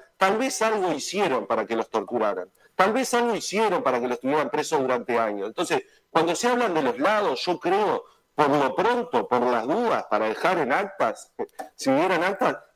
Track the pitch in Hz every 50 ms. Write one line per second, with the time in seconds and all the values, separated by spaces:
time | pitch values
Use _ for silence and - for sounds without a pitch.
0 | - _ _ - 190 190 208 220 262 262 - - 220 226 220 208 185 180 151 139
1 | - - 175 202 202 160 131 117 104 - 117 113 107 95 113 113 110 - - 110
2 | 101 - 120 120 107 104 98 92 90 - _ _ _ _ _ - 185 202 214 262
3 | 254 - - 240 240 240 220 175 - - 175 208 226 202 180 160 131 139 127 120
4 | 120 127 123 - - 131 147 156 143 127 - 151 143 - 160 143 131 127 127 120
5 | 110 - 117 117 113 107 104 101 98 107 113 - 175 - 165 131 - _ _ _
6 | _ _ - 160 160 175 170 - - 240 247 247 247 208 170 156 143 123 117 120
7 | 147 190 214 208 208 170 131 - - 180 175 160 - 175 190 208 214 180 131 -
8 | - - _ _ _ _ _ - 151 139 143 147 139 131 131 - 185 226 254 240
9 | 220 - - 120 101 - 123 123 120 123 123 117 110 131 170 226 247 220 156 110
10 | - - 107 104 110 110 107 - - 165 185 175 147 120 139 180 208 196 - -
11 | 254 - - - - - _ - 440 - _ - - - _ - - 269 262 285
12 | 349 381 381 - - 190 - - 262 175 135 - - _ _